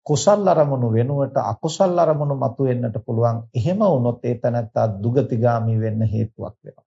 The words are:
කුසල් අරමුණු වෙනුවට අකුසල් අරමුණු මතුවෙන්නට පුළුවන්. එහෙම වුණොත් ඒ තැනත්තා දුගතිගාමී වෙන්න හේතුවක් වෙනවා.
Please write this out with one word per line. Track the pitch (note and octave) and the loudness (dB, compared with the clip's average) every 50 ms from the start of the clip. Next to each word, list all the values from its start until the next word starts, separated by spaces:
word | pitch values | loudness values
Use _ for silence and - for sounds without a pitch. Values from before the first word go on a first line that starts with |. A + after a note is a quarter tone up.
| - | -4
කුසල් | - D3 - - G3+ G#3 G#3 G3 F#3 | -2 -2 2 4 4 4 4 4 4
අරමුණු | E3 D#3+ D3 C#3+ C3+ B2 A#2+ A2+ | 4 4 2 2 0 0 0 2
වෙනුවට | A2 A#2 A#2+ C#3 C#3+ C#3 C#3 A#2 - C3 | 2 2 2 2 0 -2 -2 -2 -2 -2
අකුසල් | - G2+ A2 - - D#3+ - - G3 F3+ F3 F3 | -2 -2 -4 -4 -6 -4 0 0 0 2 2 2
අරමුණු | E3 D#3 D#3 D3 D3 C#3+ C#3 | 2 2 2 0 0 -2 -2
මතුවෙන්නට | C3 B2+ A#2+ - - C3+ B2+ A#2+ A#2+ A#2+ A2 G#2+ G#2+ | -2 -2 -4 -2 -2 -2 0 0 -2 -2 -4 -6 -6
පුළුවන්. | - - A#2 A2+ A#2 A#2 A2+ A2+ - - | -6 -4 0 0 0 0 0 -2 -8 -6
එහෙම | - A#2+ G#2+ E3+ F#3 G#3 | -4 -2 0 0 0 2
වුණොත් | G#3+ F#3+ D3+ B2 A#2+ A#2+ A#2 - - | 2 2 2 2 0 0 -2 -2 -4
ඒ | A#2+ A#2+ | -4 -2
තැනත්තා | A#2 - A#2+ A#2+ A#2 A2 - - A#2 A2+ A2 F#2+ | -2 -2 -2 -2 -2 -4 -4 -2 -2 -2 -2 -2
දුගතිගාමී | G2 G#2 A#2 B2 C3+ - - B2+ A2+ A#2+ A#2+ A#2 A2+ A2+ A2+ A2+ A2 | -2 -2 0 0 0 0 0 0 0 2 2 2 0 0 0 0 0
වෙන්න | A2 A2 G#2+ A2 | -2 -2 -2 -2
හේතුවක් | A2 G2+ G#2+ A2 A2 A2+ _ G2+ G2+ G#2+ - | -2 0 0 -2 -4 -4 _ -10 -12 -12 -14
වෙනවා. | _ - G#2 - _ _ | _ -20 -20 -20 _ _